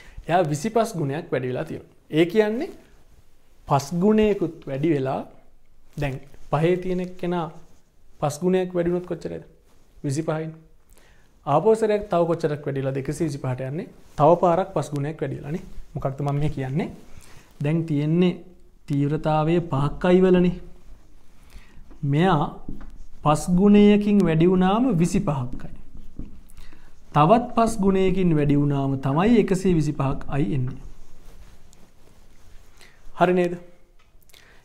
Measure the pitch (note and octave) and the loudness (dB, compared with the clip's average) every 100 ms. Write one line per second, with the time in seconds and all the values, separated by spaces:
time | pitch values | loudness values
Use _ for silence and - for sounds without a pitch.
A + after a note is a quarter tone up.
0 | - - - F3 D#3 D3 A3 A#3 A3 D#3+ | -20 -12 0 0 2 -2 -2 0 0 -2
1 | C#3 D3 - C#3 B2+ B2+ D#3 C#3+ - _ | -4 -4 -4 -4 -4 -6 -8 -12 -16 _
2 | - D3+ F3 A3 G#3 A3+ F#4+ - - - | -2 2 2 4 2 0 -6 -12 -20 -20
3 | - - - - - - - C#3+ - F3 | -20 -20 -20 -20 -20 -12 -2 -2 0 0
4 | G3+ G#3+ G#3+ G3+ E3 - - C3+ E3 C#3+ | 2 4 4 2 -4 -6 -10 -2 0 0
5 | C3+ D#3 - - - - - - - - | -2 -4 -8 -18 -20 -20 -20 -20 -16 -8
6 | C#3+ C3+ - - - D3 E3 F3+ F#3 F3+ | -6 -6 -12 -16 -6 0 2 0 -2 -4
7 | F3+ F3+ F3 F3 D#3 - - - - _ | -6 -8 -4 -4 -6 -10 -20 -20 -20 _
8 | - - D3 - F3+ F#3 F3+ F3 E3+ F3 | -20 -6 -6 -2 0 0 0 -2 -2 -2
9 | F3+ E3 F3 E3 - - _ - - - | -4 -10 -8 -12 -14 -20 _ -20 -20 -10
10 | C#3+ C#3 D#3+ D#3 D#3+ D#3+ - - _ - | -6 -4 -4 -4 -6 -12 -20 -20 _ -20
11 | - _ _ _ - D3 G#3 A3 A3 G#3 | -20 _ _ _ 0 2 4 2 2 0
12 | G#3 E3+ E3+ D#3+ D3+ D3 D3 C3+ C3+ C3+ | 0 0 2 0 -2 -4 -6 -4 -4 -4
13 | C3+ D3 D#3+ C#3 C3 B2+ C3 D3+ B3+ - | -6 -4 -4 -4 -6 -6 -6 -8 -10 -16
14 | - - D3 F3 F3+ E3+ F#3+ D#3 - C#3+ | -10 2 6 6 4 2 0 -4 -4 -4
15 | C#3+ D#3 C#3 C3 C#3+ F3+ - - - C3+ | -6 -6 -8 -8 -8 -10 -10 -12 -10 -6
16 | C#3 C3+ C#3+ C#3+ D3+ D3 C3 D3 C4+ - | -6 -4 -4 0 -2 -2 -4 -4 -4 -8
17 | - - - - - - C#3+ E3 D#3+ C#3+ | -16 -18 -16 -20 -18 -6 -2 -2 -2 -2
18 | D3+ E3+ F3+ - - - - - - C#3+ | 0 2 2 0 -10 -20 -20 -16 -4 -2
19 | C#3+ D3+ D#3 D#3 D#3 F3 E3+ C3+ C#3+ - | 0 0 0 0 2 0 0 -2 -2 0
20 | F3+ F#3 F#3 F3+ F3+ - - - - - | 4 6 6 6 4 0 -10 -16 -18 -20
21 | - - - - - - - - - - | -20 -20 -18 -20 -20 -20 -20 -20 -18 -8
22 | C#3 C#3+ F#3 D#3 E3 - - - - - | -2 2 4 2 0 -6 -8 -8 -8 -12
23 | - - D3 D#3 F#3 F3+ G3+ G#3 G#3 G#3 | -12 -4 0 0 2 4 8 8 8 6
24 | G#3 G3+ E3+ D#3+ F3 F#3 F#3 G#3+ C4 E3 | 4 4 4 4 4 4 4 2 2 2
25 | F3 G3 G3+ C3+ B2 - - - - - | 2 0 0 -2 -4 -6 -8 -10 -10 -10
26 | - - - - - - - - - - | -10 -10 -12 -12 -16 -14 -12 -12 -14 -16
27 | - D3 D#3+ A#3+ A3+ A#3+ A3+ - G3 F#3+ | -4 2 4 4 2 0 0 2 2 4
28 | F#3+ F#3+ F3+ D3+ C#3+ C#3+ C#3+ C#3 C3+ C3+ | 2 4 2 4 4 2 2 0 -2 -2
29 | C#3 D3 G#3 A#3 F#3+ F#3 F#3+ E3 C#3+ D3 | -2 2 4 4 4 2 2 2 2 0
30 | C3+ C#3 - C#3+ F#3 C#3+ B2+ - - - | -2 -2 -2 -2 0 0 -4 -6 -12 -12
31 | - - - - - - - - - - | -12 -12 -14 -18 -18 -20 -20 -20 -20 -20
32 | - - - - - - - - - - | -20 -20 -20 -20 -20 -20 -20 -20 -20 -18
33 | - - F3 F3+ F3 F3 - - - - | -8 0 2 4 0 -2 -14 -20 -20 -20
34 | - - - - - - | -20 -20 -20 -20 -20 -20